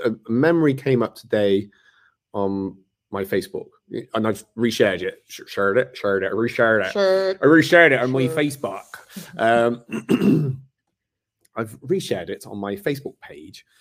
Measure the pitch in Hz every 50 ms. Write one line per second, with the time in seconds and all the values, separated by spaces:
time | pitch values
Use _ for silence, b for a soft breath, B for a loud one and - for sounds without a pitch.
0 | - 117 110 - _ - 113 123 147 165 170 165 156 147 131 131 - 139 131 117
1 | 113 - - - - - - 107 104 101 98 98 101 b b b b b b b
2 | b b b b _ _ - 104 98 98 98 98 95 95 92 - _ _ _ _
3 | _ _ 101 98 98 - 101 95 87 - - - - - _ _ _ _ - 113
4 | 120 - - 113 107 110 98 - - _ _ 110 120 117 110 - 117 101 92 87
5 | 90 95 - - _ _ - - - - - 101 101 98 98 123 - - - -
6 | - 101 98 98 92 95 98 107 117 117 - - 117 113 110 107 95 95 - 202
7 | 196 190 190 190 190 190 190 - - 139 160 160 139 - 175 170 170 151 135 117
8 | 123 127 131 135 131 123 - 156 147 147 135 131 - - 98 101 - - - -
9 | - B B 196 165 B B - 113 113 117 117 117 120 120 117 - - - 123
10 | - - 131 - - 208 - 151 147 135 135 - - _ _ _ _ _ _ _
11 | _ _ _ _ _ _ _ _ _ _ _ 117 117 107 - - - 131 185 190
12 | - - 110 92 85 95 98 - - 107 104 101 101 101 101 98 - 156 139 135
13 | - - - _ - - - - 156 - - - - b b b